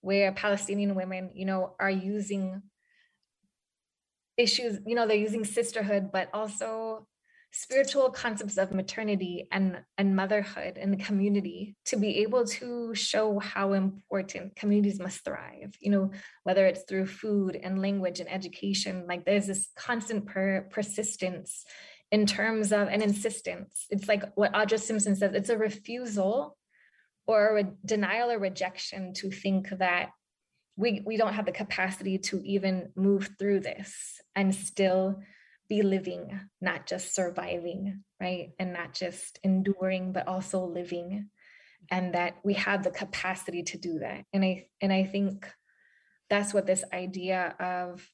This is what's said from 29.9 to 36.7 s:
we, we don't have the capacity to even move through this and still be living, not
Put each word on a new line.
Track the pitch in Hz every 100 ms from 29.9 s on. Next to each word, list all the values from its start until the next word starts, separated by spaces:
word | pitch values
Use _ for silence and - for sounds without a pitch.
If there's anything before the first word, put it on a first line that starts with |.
| 175 - - _ _ _ _ _ -
we, | 226 202 208
we | 220
don't | 220
have | 208 202
the |
capacity | - 208 - 190 190 196 190
to | - 196
even | - 196 190 185 175
move | - 196 196 196 -
through | 196 196
this | - - 196 - - - _
and | - 196
still | 190 - - 190 185 190 196 - - _ _ _
be | 214
living, | 202 190 180 175 175 196 - _
not | 185